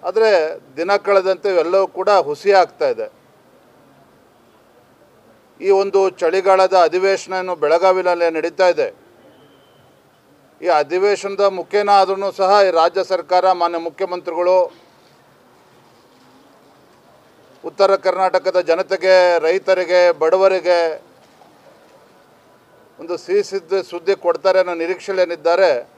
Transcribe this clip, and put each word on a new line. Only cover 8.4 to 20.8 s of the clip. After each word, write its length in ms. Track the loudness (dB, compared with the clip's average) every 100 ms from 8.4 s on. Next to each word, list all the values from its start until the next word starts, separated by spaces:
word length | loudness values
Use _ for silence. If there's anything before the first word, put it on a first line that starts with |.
| -6 0 0 0
ಇದೆ, 140 | -4 -6 _ _ _ _ _ _ _ _ _ _ _ _ _ _ _ _
ಈ 60 | -2 0
ಅಧಿವೇಶನದ 640 | 0 -2 -2 -2 -6 -2 -2 -2
ಮುಖೇನ 320 | -4 -2 2 2
ಆದ್ರೂ 300 | 2 -2 -6 -2
ಸಹ 120 | 2 4 4
ಈ 20 | 2
ರಾಜ್ಯ 240 | 0 0 -4
ಸರ್ಕಾರ, 400 | -6 0 0 2 0
ಮಾನ್ಯ 200 | -2 -4 -10
ಮುಖ್ಯಮಂತ್ರಿಗಳು 680 | -8 -8 -8 -8 -4 0 0 0 -6 _ _ _ _ _ _ _ _ _ _ _ _ _ _ _ _ _ _ _ _ _ _ _ _ _ _ _ _ -18
ಉತ್ತರ 260 | 0 0 2 -2
ಕರ್ನಾಟಕದ 540 | -2 -2 0 -2 -2 0
ಜನತೆಗೆ, 440 | -2 -2 -4 2 4 4 2 0
ರೈತರಿಗೆ, 560 | -2 0 -2 2 2 4 2
ಬಡವರಿಗೆ 560 | 0 2 2 2 0 0